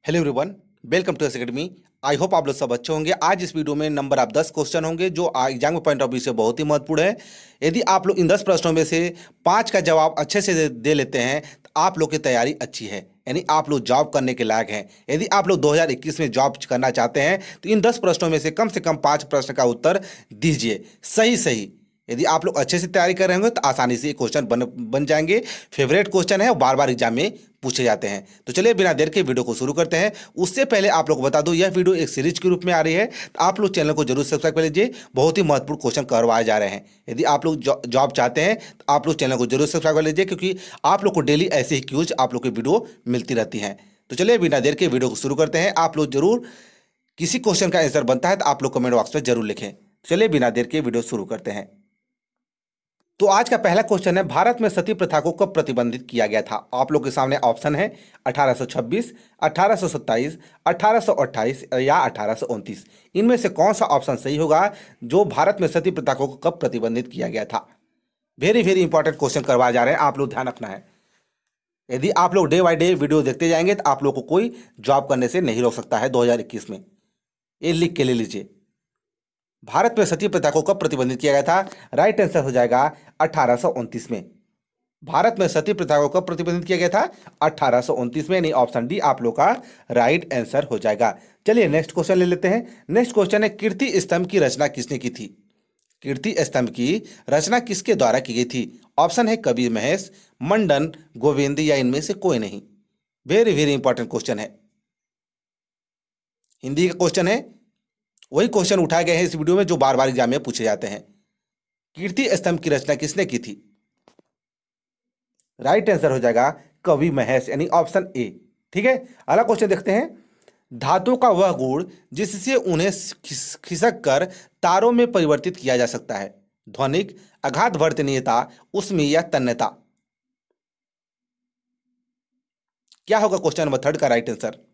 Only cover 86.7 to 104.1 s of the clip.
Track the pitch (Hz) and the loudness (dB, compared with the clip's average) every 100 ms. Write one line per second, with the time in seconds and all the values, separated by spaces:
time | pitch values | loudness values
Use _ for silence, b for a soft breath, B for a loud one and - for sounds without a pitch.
86.7 | 180 175 196 359 B B _ 156 156 135 | 0 2 0 -2 B B _ -2 0 2
87.7 | 120 123 127 123 147 147 185 160 131 120 | 2 0 -4 -2 -6 -2 0 0 0 0
88.7 | 123 120 190 147 131 120 113 175 180 B | -2 -4 0 0 0 -2 2 2 0 B
89.7 | B B 120 120 165 - 131 107 135 147 | B B 2 2 2 -2 -4 -2 -2 -2
90.7 | 110 110 107 113 - B B - 233 180 | -2 -2 2 0 -2 B B 2 4 4
91.7 | 151 160 - 160 185 180 180 185 220 240 | 2 0 -4 0 2 2 2 0 -2 -4
92.7 | - - 196 247 220 190 208 214 208 220 | -20 -2 0 2 0 2 2 0 -2 -4
93.7 | 190 269 190 - 175 180 196 139 120 147 | -2 0 0 0 -2 0 2 0 0 -2
94.7 | - 117 131 120 120 107 - _ _ _ | -2 -8 -6 -8 -10 -16 -16 _ _ _
95.7 | _ _ _ 139 135 214 180 131 135 120 | _ _ _ -8 -6 -4 -2 0 0 -2
96.7 | - 123 208 B B - 147 160 240 240 | -2 -2 -2 B B -2 0 2 -2 -2
97.7 | 190 - 175 120 127 131 117 123 127 101 | -6 -2 2 2 2 0 -4 -2 -4 -8
98.7 | - _ - 170 - 226 226 151 120 120 | -12 _ 0 0 2 0 0 0 0 0
99.7 | 113 120 190 190 b b b 143 214 190 | -2 -2 -2 -6 b b b -2 0 2
100.7 | 139 156 B B 117 139 139 139 143 151 | 0 0 B B -2 0 2 0 0 0
101.7 | 139 123 135 156 196 185 127 104 101 - | 2 2 -2 -4 -2 -2 -2 -4 -10 -18
102.7 | _ _ _ _ _ 123 190 226 147 147 | _ _ _ _ _ 0 2 4 2 2
103.7 | 139 131 123 117 | 2 0 -2 -4